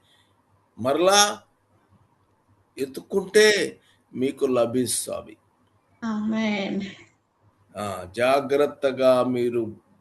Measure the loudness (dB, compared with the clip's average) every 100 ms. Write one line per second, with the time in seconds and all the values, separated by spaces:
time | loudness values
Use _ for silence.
0 | _ _ _ _ _ _ _ -6 -2 2
1 | 4 4 4 0 _ _ _ _ _ _
2 | _ _ _ _ _ _ _ -10 -10 -10
3 | -6 -4 2 4 6 4 -2 -6 _ _
4 | _ -4 -4 -2 0 0 0 0 -2 -4
5 | -6 -10 -12 -20 _ _ _ _ _ _
6 | -8 -6 -4 -2 -2 -4 -4 -6 -8 -14
7 | -20 _ _ _ _ _ _ -10 -8 -10
8 | -10 -2 2 2 2 0 0 0 -4 2
9 | 4 4 2 0 -2 -2 -4 -10 _ _